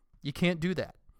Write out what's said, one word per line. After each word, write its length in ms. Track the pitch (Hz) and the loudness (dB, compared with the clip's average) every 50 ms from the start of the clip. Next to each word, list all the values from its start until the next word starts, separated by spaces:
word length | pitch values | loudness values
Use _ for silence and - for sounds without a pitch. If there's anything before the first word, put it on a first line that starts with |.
| _ _ - - | _ _ -20 -8
You 120 | - 139 - | -8 -6 -2
can't 260 | - 180 175 180 156 | 2 2 2 2 2
do 140 | 165 185 175 | 0 0 0
that. 220 | 127 - - - - _ - - | -2 -4 -6 -10 -20 _ -20 -20